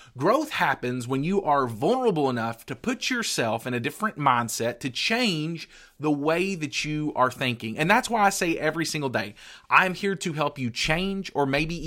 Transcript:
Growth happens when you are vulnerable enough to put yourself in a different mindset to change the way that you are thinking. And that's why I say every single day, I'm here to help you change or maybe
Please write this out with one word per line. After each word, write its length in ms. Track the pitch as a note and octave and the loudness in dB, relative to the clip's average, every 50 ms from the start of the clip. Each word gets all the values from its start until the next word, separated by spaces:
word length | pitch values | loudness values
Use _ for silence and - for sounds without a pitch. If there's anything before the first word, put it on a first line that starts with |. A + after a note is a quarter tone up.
| - - - | -20 -16 -8
Growth 340 | B2 C#3 F#3+ B3 D#4 D4+ - | 0 2 2 4 2 0 -2
happens 580 | - - F3+ D3 C3 - - B2 B2 B2+ A#2+ B2 | -2 0 2 2 0 0 -2 -4 -4 -4 -4 -2
when 160 | C3+ C3+ C#3+ | -2 -2 0
you 180 | E3+ G3 G3 - | 0 0 0 2
are 240 | D3+ C#3+ C#3 C3 | 2 2 2 2
vulnerable 640 | A#2+ A2+ G#2 C3 F3+ B3+ C4 B3+ A3+ F3+ D#3 C#3+ C3 | 0 -2 0 2 2 2 4 2 2 2 2 2 0
enough 360 | B2 A#2+ A2 A#2 A#2 - - | 0 0 -2 -4 -6 -8 -10
to 80 | - C3+ | -12 -10
put 340 | - - A3+ B3+ - - - | -6 -4 -4 -4 -2 -2 -4
yourself 580 | B3+ A#3+ A3 - - - B2 A2 A#2 A#2 - | -2 -2 -2 -2 -2 0 0 0 0 -2 -2
in 60 | B2+ B2+ | -2 -4
a 80 | A#2+ | -2
different 360 | A#2 D3 - - G#3+ G#3+ - | -2 -4 -4 -2 -4 -4 -2
mindset 640 | - C#3+ C#3 B2 A#2+ A#2 A2 - - A2+ A#2+ - - | 2 2 4 4 4 2 -2 -2 -2 -2 -2 -2 -4
to 100 | - C3+ | -6 -6
change 800 | - - - - A3+ A#3+ B3+ G#3+ E3+ D#3 D3+ E3 E3+ D3+ - - - - - - _ - | -4 -2 -2 0 0 2 2 0 0 0 -2 -4 -6 -8 -10 -16 -20 -20 -20 -20 _ -4
the 120 | C#3 D#3 | 0 0
way 440 | D3 C#3+ C#3+ D#3 E3 E3+ F#3+ G3 G3 | 0 2 2 2 2 2 2 -2 -2
that 300 | E3 D3+ C3+ - - - | -4 -4 -4 -4 -4 -4
you 260 | D3+ D3+ D3+ D3+ D3 - | -2 -4 -2 -2 -2 2
are 120 | A#2+ B2+ B2+ | 2 2 2
thinking. 480 | B2 - C#3 B2 A#2+ A#2 A2 A2+ A2+ | 2 0 -2 -2 -2 -2 -6 -6 -2
And 120 | - D#3 F3 | 0 4 4
that's 180 | G#3+ B3 A#3+ - | 4 4 4 2
why 120 | A#3 A3 | 2 4
I 80 | G3+ G3 | 4 4
say 280 | F#3+ - F#3+ E3+ D#3+ | 4 2 0 0 0
every 280 | - D3+ D#3 D3+ E3 D#3 | 0 0 -2 0 0 -4
single 240 | - - D3+ C#3+ C3 | -2 -2 -2 -2 -2
day, 260 | A2+ G#2+ G2+ G#2 G#2 - - - - - _ - | -2 -2 -4 -4 -10 -16 -20 -20 -20 -14 _ 4
I'm 240 | B2 D3+ F#3 F#3 F3 | 6 6 6 4 0
here 220 | - G#3 G3 F#3+ | -2 -2 -2 -2
to 160 | - - F3+ | -2 -4 -4
help 260 | D3 D#3 D3 C#3+ - | -2 0 -2 -2 -2
you 120 | C#3+ B2+ A#2+ | -4 -6 -4
change 640 | A2+ - - D#3 D#3 E3+ F#3+ G3 G3 G3 F3+ - - | -4 -2 0 0 0 0 0 -4 -4 -6 -8 -4 0
or 100 | C#3+ C#3+ | 0 0
maybe 300 | C3+ C3+ C#3+ D#3+ D#3 F3 D#3+ D#3 | 2 2 0 0 -2 -4 -6 -6